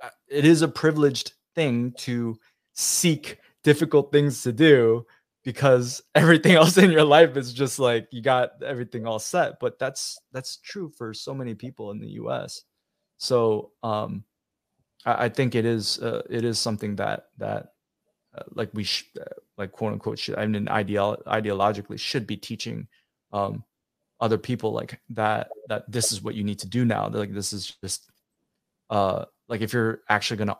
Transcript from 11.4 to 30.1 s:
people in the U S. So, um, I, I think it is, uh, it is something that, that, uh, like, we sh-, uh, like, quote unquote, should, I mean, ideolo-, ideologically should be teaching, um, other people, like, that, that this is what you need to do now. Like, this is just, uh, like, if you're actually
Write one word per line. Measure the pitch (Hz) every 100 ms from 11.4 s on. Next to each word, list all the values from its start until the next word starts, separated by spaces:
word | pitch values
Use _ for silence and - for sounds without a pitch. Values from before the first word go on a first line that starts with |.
| 123 107
people | 127 135 107
in | 104
the | 107
U | 104 113
S. | 131 98 - - _ _ _ _ _
So, | - 123 113 107 - _
um, | 113 107 110 104 - _ _ _ _ _ _ _ 120
I, | 117 120
I |
think | 123 127 120
it | 113
is, | 113 104 -
uh, | 117 113 -
it | 117
is | 117 110
something | 117 104 104 98
that, | 104 - - -
that, | 104 - - _ _ _ _ _ _ -
uh, | -
like, | - 107
we | 107
sh-, | 98 - - -
uh, | - - - -
like, | 98
quote | - 110
unquote, | 104 110 107
should, | - 104
I | 107
mean, | 104 104
ideolo-, | 104 98 104 101 - -
ideologically | 110 107 98 101 104 98 107
should | - 139 107
be | 104
teaching, | - 113 117 110 - _ _ _ _
um, | 104 101 107 - _ _ _ _ _
other | 117 107
people, | - 120 110
like, | 110 113 - -
that, | 113 107 110 - - -
that | 107 -
this | 117 -
is | 104
what | 104 107
you |
need | 104 98
to | 98
do | 117 120
now. | 104 104
Like, | 107 104
this | 101 95
is | 101 95 -
just, | 95 - _ _ _ _ _ _ _ _ -
uh, | 107 95 98 - _ -
like, | 113
if | 107
you're | 123 113 -
actually | -